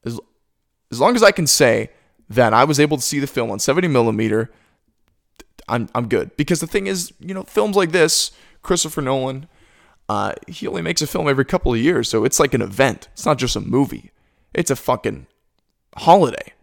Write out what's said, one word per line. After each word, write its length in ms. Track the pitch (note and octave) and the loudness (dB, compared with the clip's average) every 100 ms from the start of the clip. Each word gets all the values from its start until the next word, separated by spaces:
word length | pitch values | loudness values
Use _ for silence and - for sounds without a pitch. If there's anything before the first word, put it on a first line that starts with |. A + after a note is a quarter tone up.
As, 160 | C3 A#2 - _ _ _ _ _ _ | -10 -10 -14 _ _ _ _ _ _
as 80 | A#2 | 0
long 160 | E3 B3 | 2 6
as 60 | |
I 100 | G#3+ | 4
can 140 | G3 D#3 | 4 0
say 440 | - C3+ A2 A2 _ _ _ _ | 4 4 4 -2 _ _ _ _
that 240 | A2 A#2 | 2 4
I 100 | A2 | 4
was 140 | C#3+ C#3+ | 4 4
able 200 | D3+ D3+ | 2 2
to 40 | |
see 160 | - D3 | -4 -4
the 80 | C3+ | -4
film 240 | - A#2 | -4 -4
on 80 | G2+ | -4
seventy 300 | - D3 F3+ | -2 0 2
millimeter, 640 | C3 A#2 G#2+ A2 G#2+ A2+ _ _ _ _ _ _ _ _ _ - - - | 2 2 0 0 -2 -4 _ _ _ _ _ _ _ _ _ -20 -20 -6
I'm, 220 | A#2+ A2+ | -6 -4
I'm 140 | - A#2 | -6 -2
good. 280 | G#2+ - - | -2 -2 -4
Because 240 | D3 E3+ | -2 -2
the 60 | E3 | -2
thing 180 | G3+ G3 | -4 -4
is, 260 | F#3+ F3 _ | -6 -8 _
you 160 | E3+ | -12
know, 80 | F#3+ | -12
films 320 | G3 - G#3+ | -4 -2 0
like 160 | G3 F3+ | 0 0
this, 400 | F3 D#3 - - - - _ | 4 4 2 -2 -8 -20 _
Christopher 400 | - F3+ D#3 - | -2 -2 -2 -4
Nolan, 460 | C3+ C3+ C3 C3 D3+ _ _ _ _ _ - | -2 -2 -4 -8 -14 _ _ _ _ _ -6
uh, 240 | G#2 G2+ - - | -4 -4 -6 -14
he 220 | F3 F#3 | -10 -8
only 140 | G3 | -6
makes 200 | E3+ E3+ | -4 -4
a 40 | D3+ | -4
film 200 | F3+ D3+ | -2 0
every 200 | C3+ C3 | 0 0
couple 260 | C3+ C#3+ | 0 0
of 80 | A#2 | 0
years, 280 | C3+ E3 A#2 | 2 0 0
so 140 | A2+ | 0
it's 160 | A2 - | 0 2
like 160 | C#3+ | 0
an 80 | B2 | 0
event. 460 | G2 G2+ C3 G2+ - | -4 0 0 0 -14
It's 120 | - - | -6 -2
not 120 | C3+ | 0
just 180 | B2+ G#2 | -2 -4
a 40 | |
movie. 520 | - B2+ C#3 - - _ _ _ _ | -2 0 0 -4 -16 _ _ _ _
It's 160 | - E3 | -6 -4
a 60 | C3 | -2
fucking 500 | - B2 A2 A#2 C2 _ _ _ _ _ _ - | -2 -4 -4 -8 -16 _ _ _ _ _ _ -6
holiday. 560 | - F#3 D3 - - _ | 4 6 6 -2 -14 _